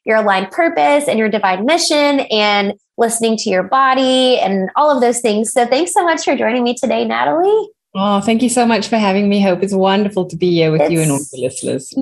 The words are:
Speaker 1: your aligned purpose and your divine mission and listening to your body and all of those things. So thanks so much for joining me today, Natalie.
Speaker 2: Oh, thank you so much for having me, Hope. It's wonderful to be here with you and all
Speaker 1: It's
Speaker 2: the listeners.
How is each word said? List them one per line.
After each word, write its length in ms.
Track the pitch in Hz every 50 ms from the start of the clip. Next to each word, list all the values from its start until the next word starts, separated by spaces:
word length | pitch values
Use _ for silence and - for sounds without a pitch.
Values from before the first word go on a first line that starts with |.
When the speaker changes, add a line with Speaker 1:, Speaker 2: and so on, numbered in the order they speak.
| _
Speaker 1:
your 100 | 196 220
aligned 360 | 220 214 202 190 190 196 -
purpose 540 | - - 330 339 330 302 294 294 285 294 294
and 120 | - 214 220
your 100 | 220 214
divine 380 | 208 208 208 190 185 185 214
mission 540 | 277 330 339 339 - 311 294 285 285 285 269 - -
and 420 | 220 214 208 208 208 202 202 202 202 - _ _ _
listening 400 | - 233 220 226 - 226 226 220
to 140 | 220 - 220
your 120 | 190 185
body 760 | 185 190 262 269 269 262 262 269 262 254 254 262 254 254 247 -
and 320 | - 190 196 190 190 190 -
all 160 | - 294 302
of 120 | 285 254
those 180 | 240 240 240 -
things. 320 | - 220 208 214 226 214
So 140 | - 254 214
thanks 260 | 214 254 277 349 349
so 100 | - 403
much 220 | 359 339 320 311 -
for 100 | 359 285
joining 280 | 220 220 220 240 254
me 120 | 240 240 247
today, 300 | - - 226 226 226 120
Natalie. 640 | - 113 120 123 285 294 320 359 403 427 440 415 427 - _ _ _
Speaker 2:
Oh, 280 | - 190 196 208 202 202
thank 200 | 202 233 226 226
you 80 | 247 226
so 160 | - 247 240
much 220 | 226 233 202 214
for 120 | - 233 220
having 300 | 208 190 190 202 208 202
me, 120 | 202 208
Hope. 240 | 196 190 180 175 196
It's 100 | 196 196
wonderful 500 | 190 185 190 196 208 208 202 202 190 180
to 100 | 180 165
be 160 | 160 185 180
here 180 | 175 165 160 160
with 220 | 156 156 147 156
you 80 | 170 165
and 100 | 160 156
all 60 | 139
Speaker 1:
It's 160 | 139 151 -
Speaker 2:
the 80 | - 131
listeners. 520 | 123 117 - - 127 123 123 139 - - - 269